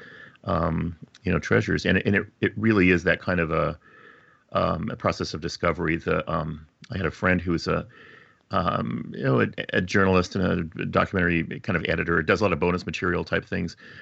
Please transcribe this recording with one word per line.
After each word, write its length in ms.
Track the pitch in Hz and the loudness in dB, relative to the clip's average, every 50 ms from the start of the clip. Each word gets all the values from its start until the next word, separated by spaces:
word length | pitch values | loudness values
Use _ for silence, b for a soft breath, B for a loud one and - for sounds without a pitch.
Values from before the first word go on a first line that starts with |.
| B B B B B B B B - | B B B B B B B B -4
um, 500 | 98 90 82 82 82 82 82 82 85 85 - - - - - - | -2 0 0 0 0 0 0 -2 -4 -6 -8 -16 -20 -14 -6 -2
you 80 | 92 | 0
know, 60 | 85 | 0
treasures. 480 | 78 - - 107 104 107 92 85 80 - | 0 2 2 2 2 2 2 0 0 2
And, 140 | 92 90 - | 2 2 2
and 160 | - 110 101 | 2 2 2
it, 100 | 92 87 - _ - | 2 0 -2 _ -2
it 120 | 110 90 - | -2 -2 0
really 320 | 107 110 113 107 101 87 90 | 0 2 4 4 6 6 6
is 140 | 90 85 85 | 6 4 4
that 180 | 90 80 - | 2 0 0
kind 180 | - 95 90 85 | 0 -2 0 0
of 120 | 82 78 | 0 0
a, 260 | 80 80 78 78 76 - b b b b b b b b b b b b b b - | 0 0 0 0 -2 -6 b b b b b b b b b b b b b b -2
um, 360 | 92 87 87 87 82 85 82 | 0 0 0 0 -2 -4 -6
a 60 | - | -6
process 400 | - - 92 85 - 87 - - | -2 -2 -2 0 -2 -4 -6 -6
of 60 | 78 | -6
discovery. 560 | 80 82 - - 90 87 82 - 85 78 82 | -6 -8 -6 -2 0 0 0 0 0 -2 -2
The, 300 | 82 - 85 82 82 80 | -2 0 -2 -2 -2 -2
um, 380 | - 82 82 78 78 80 80 78 - _ - - - | -2 -4 -4 -4 -4 -8 -10 -14 -20 _ -20 -12 -8
I 60 | - | -6
had 80 | 95 92 | -2 -2
a 60 | 80 | -4
friend 280 | - - 95 92 92 87 | -2 0 2 2 2 2
who 120 | 85 90 | 2 0
was 160 | 85 80 - | -2 -2 0
a, 180 | - 82 82 85 b b b b b b b b b b b b - | -2 -2 -2 -4 b b b b b b b b b b b b -4
um, 640 | 98 92 87 85 - - - - - - - - - | -2 0 0 0 0 -2 -2 -4 -4 -6 -8 -8 -8
you 80 | - - | -4 0
know, 180 | 135 131 120 | 2 2 2
a, 60 | 113 107 - - - - - | 2 0 -2 -6 -6 -2 -2
a 80 | 107 | -2
journalist 540 | 90 92 - 101 95 95 92 90 87 - - | 0 2 2 4 4 6 4 4 4 2 0
and 80 | 98 92 92 90 90 85 80 - - | -2 0 0 0 0 -2 -4 -6 -6
a 60 | 92 | -4
documentary 580 | 92 - 95 90 - - 92 87 87 87 85 82 - - - | 0 2 2 2 2 2 0 2 2 2 0 0 -2 -6 -10
kind 180 | - - 92 | -6 -4 -2
of 80 | 80 78 | -2 0
editor, 360 | - 80 87 87 85 85 82 76 | -2 -2 -2 0 0 0 0 2
does 180 | 92 98 92 | 2 2 2
a 40 | 107 | 2
lot 80 | 95 82 | 2 2
of 60 | 71 | 2
bonus 280 | 87 87 90 87 - | 0 0 0 0 -4
material 360 | - 80 - - 90 87 85 87 | -6 -6 -4 -2 -2 0 -2 -2
type 220 | - 87 90 - | -2 -2 -2 -2
things. 320 | - 98 90 87 85 - B B B B B | -2 -4 -4 -4 -6 -8 B B B B B